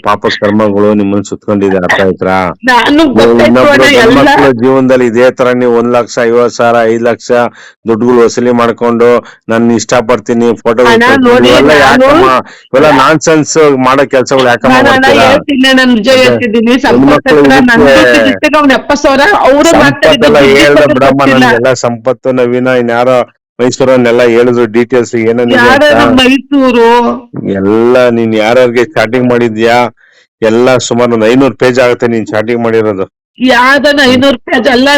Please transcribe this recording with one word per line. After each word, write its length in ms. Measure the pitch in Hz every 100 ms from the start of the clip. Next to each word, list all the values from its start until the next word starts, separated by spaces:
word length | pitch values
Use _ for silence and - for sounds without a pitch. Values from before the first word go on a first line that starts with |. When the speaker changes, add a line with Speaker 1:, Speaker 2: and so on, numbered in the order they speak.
Speaker 1:
ಪಾಪ 220 | 104 104 113
ಕರ್ಮಗಳು 680 | - 104 104 107 101 104
ನಿಮ್ಮನ್ನ 280 | 107 98 101
ಸುತ್ಕೊಂಡಿದೆ, 540 | 98 - - 101 98 95
ಅರ್ಥ 240 | 90 -
ಆಯ್ತಾ? 520 | 95 90 92 95 92 -
Speaker 2:
ನಾನು 320 | 254 247 254 294
Speaker 1:
ನೀವು 120 | 320
Speaker 2:
ಗೊತ್ತಾಯ್ತು 380 | 226 - 120 117
Speaker 1:
ಇನ್ನೊಬ್ರು 260 | 123 127
Speaker 2:
ಅಣ್ಣ, 100 | 277
ಎಲ್ಲ 320 | - - -
Speaker 1:
ಗಂಡ್ಮಕ್ಳ 360 | - 139 - 143
ಜೀವನದಲ್ಲಿ 560 | 120 127 135 127 127 123
ಇದೇ 240 | 110 127
ತರ 200 | - 123
ನೀವು 280 | 123 123 117
ಒಂದ್ 140 | 120
ಲಕ್ಷ 260 | 120 107 -
ಐವತ್ತು 340 | 117 120 123 -
ಸಾವಿರ, 200 | 117 117
ಐದ್ 200 | 113 113
ಲಕ್ಷ 280 | 117 110 - 120 117 - - _ 107
ದುಡ್ಡುಗಳು 300 | 110 120 123
ವಸೂಲಿ 320 | 113 123 123
ಮಾಡ್ಕೊಂಡು, 720 | 120 117 110 120 117 120 120 - - -
"ನನ್ 240 | 113 117
ಇಷ್ಟಪಡ್ತೀನಿ 840 | 117 - 123 113 117 - 117 120
ಫೋಟೋ 300 | 104 117 117
Speaker 2:
ಅಣ್ಣ, 200 | 123 233
Speaker 1:
ಕೊಡ್ತೀನಿ", 300 | 240 269 247
Speaker 2:
ನೋಡಿ, 140 | 240 123
Speaker 1:
ಇವೆಲ್ಲ 200 | 254 277
Speaker 2:
ನಾನು 120 | 302
Speaker 1:
ಯಾಕಮ್ಮ? 440 | 135 143 262 - 131 127 - -
ಇವೆಲ್ಲ 280 | _ 127 151
ನಾನ್ಸೆನ್ಸ್ 680 | 139 135 156 - 160 143 165 151 135
ಮಾಡೋ 280 | 127 139 135
ಕೆಲ್ಸಗಳು 380 | 131 120 135
ಯಾಕಮ್ಮ 300 | 127 120 -
Speaker 2:
ನಾನು 160 | 254 254
ಅಣ್ಣ 140 | 262 269
Speaker 1:
ಮಾಡ್ತೀರಾ? 220 | 277 -
Speaker 2:
ಹೇಳ್ತೀನಿ, 460 | 285 294 277 262
ನಾನು 200 | 262 254
ನಿಜ 140 | 240 214
Speaker 1:
ಮತ್ತೆ 140 | 262
Speaker 2:
ಹೇಳ್ತಿದ್ದೀನಿ. 500 | 254 240 240 226 226
Speaker 1:
ಹೆಣ್ಮಕ್ಳು 340 | 247 269 247 277
Speaker 2:
ಸಂಪತ್ 100 | 294
ಹತ್ರ 320 | 269 302 277
ನನ್ 400 | 269 254 233 -
Speaker 1:
ಇದಕ್ಕೆ 160 | -
Speaker 2:
ದುಡ್ಡು 260 | 247 247 269
ಜೊತೆಗೆ 280 | - 302 302
ಅವ್ನು 160 | 294
ಎಪ್ಪತ್ತು 280 | 240 - 285
ಸಾವಿರ 180 | 302 269 294 403
ಅವ್ರು 260 | - 285
Speaker 1:
ಸಂಪತ್ತೆಲ್ಲ 600 | 330 339 294 - 160 151
Speaker 2:
ಮಾತಾಡಿದ್ದು 360 | 226 147 139 139
Speaker 1:
ಹೇಳ್ದೆ 200 | 151 147
Speaker 2:
ದುಡ್ಡು 140 | 302
Speaker 1:
ಬಿಡಮ್ಮ, 160 | 127 135
Speaker 2:
ಗೊತ್ತಿಲ್ಲ. 340 | 135 - 131
Speaker 1:
ನನ್ಗೆಲ್ಲ 280 | 254 117 127
ಸಂಪತ್ತು 600 | 127 123 117 123 120 131
ನವೀನ 340 | 127 123 127 127
ಇನ್ಯಾರೋ 600 | 127 120 117 123 127 117 _ _ -
ಮೈಸೂರನ್ನೆಲ್ಲ 640 | 123 - 131 131 120 120
ಹೇಳಿದ್ರು 420 | 123 117 123 120
ಡೀಟೇಲ್ಸ್ 500 | 117 113 120 127 113
ಏನೇನಿದೆ 420 | 120 113 117 120 123
Speaker 2:
ಯಾರು 160 | 240
Speaker 1:
ಅಂತ. 340 | 277 294 - -
Speaker 2:
ನಮ್ 100 | 254
ಮೈಸೂರು? 1120 | 254 269 - 285 262 233 233 240 233 240 - - 98
Speaker 1:
ಎಲ್ಲ 580 | 98 98 110 120 127 123
ನೀನ್ 260 | 117 113
ಯಾರ್ಯಾರಿಗೆ 500 | 110 107 123 127 120
ಚಾಟಿಂಗ್ 460 | 113 120 110 127 123
ಮಾಡಿದ್ಯಾ, 600 | 120 117 107 113 120 120 - _ _ _ -
ಎಲ್ಲ 340 | 110 113 127 127
ಸುಮಾರು 360 | - 120 120
ಒಂದ್ 120 | 117
ಐನೂರು 300 | 110 131 139
ಪೇಜ್ 260 | 110 127 123
ಆಗುತ್ತೆ 260 | 123 120 120
ನೀನ್ 200 | 117 104
ಚಾಟಿಂಗ್ 360 | 107 107 120
ಮಾಡಿರೋದು. 480 | 117 113 107 95 95 _ _ - 254
Speaker 2:
ಯಾವ್ದನ 540 | 240 247 277 285 285
ಐನೂರು 340 | 262 254 277 247
ಪೇಜ್ 300 | - 302 233
ಅಲ್ಲ, 200 | 247 277